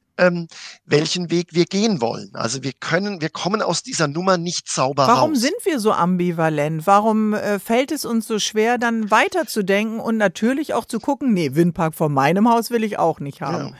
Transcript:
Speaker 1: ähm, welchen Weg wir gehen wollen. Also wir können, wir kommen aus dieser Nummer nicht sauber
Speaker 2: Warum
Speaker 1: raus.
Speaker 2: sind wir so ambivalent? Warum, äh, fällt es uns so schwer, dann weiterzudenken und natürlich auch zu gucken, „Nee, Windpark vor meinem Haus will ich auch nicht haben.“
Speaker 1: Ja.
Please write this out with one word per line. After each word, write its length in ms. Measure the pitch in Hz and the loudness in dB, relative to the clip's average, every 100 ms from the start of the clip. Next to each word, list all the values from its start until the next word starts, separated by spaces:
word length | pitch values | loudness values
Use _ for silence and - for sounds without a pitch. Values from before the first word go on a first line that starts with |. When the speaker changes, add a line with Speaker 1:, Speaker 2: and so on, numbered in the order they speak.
| _ - | _ 0
Speaker 1:
ähm, 300 | 180 175 165 - - - | 2 2 -6 -12 -20 -20
welchen 460 | - 147 160 180 175 | 0 0 2 -2 -2
Weg 180 | 170 175 | -2 0
wir 120 | 165 | 0
gehen 360 | 170 196 226 180 | 0 2 0 0
wollen. 300 | 117 104 101 | -2 -4 -10
Also 280 | - 117 131 | -6 -4 -4
wir 100 | 131 | -8
können, 480 | - - 165 202 185 | -8 -2 -2 -2 -6
wir 100 | 156 | -8
kommen 320 | - 175 214 | -6 -4 -2
aus 200 | 185 170 | -2 -4
dieser 260 | - 262 151 | -4 -2 -2
Nummer 300 | 147 190 185 | 0 0 0
nicht 300 | 170 - - | 0 -8 -6
sauber 360 | - 135 143 139 | -2 0 2 4
Speaker 2:
Warum 240 | 247 311 | 4 4
Speaker 1:
raus. 80 | 294 | 2
Speaker 2:
sind 140 | 240 453 | -2 -2
wir 160 | - 302 | -2 0
so 120 | 214 | 0
ambivalent? 920 | - 175 180 180 170 160 151 147 160 156 | 0 0 0 0 0 0 0 -2 -2 2
Warum, 480 | 202 220 220 214 | 4 4 2 0
äh, 240 | 208 - 202 | -2 -2 -4
fällt 340 | - 233 277 | 0 0 0
es 120 | 294 | -4
uns 220 | 226 233 214 | -2 -4 -2
so 120 | 214 | -4
schwer, 400 | - 214 220 240 | -2 0 2 2
dann 320 | 240 226 208 | 0 -2 2
weiterzudenken 880 | 214 349 370 - - 190 196 220 220 | 2 2 0 -2 -2 0 2 0 -4
und 160 | - 226 | -2 0
natürlich 580 | 202 - 220 269 302 | 0 0 0 0 -2
auch 100 | - | -4
zu 160 | - 220 | -4 -4
gucken, 320 | - 277 277 | -4 -2 0
„Nee, 220 | 196 151 | 2 2
Windpark 400 | 139 175 175 165 | 2 2 2 -2
vor 140 | - 156 | 0 0
meinem 400 | 139 139 180 233 | 2 2 4 4
Haus 220 | 233 233 | 4 2
will 140 | 240 | -2
ich 140 | 220 208 | -2 0
auch 220 | 165 156 | 0 0
nicht 200 | 143 - | -6 -8
haben.“ 260 | 147 135 | -6 -6
Speaker 1:
Ja. 40 | 131 | -8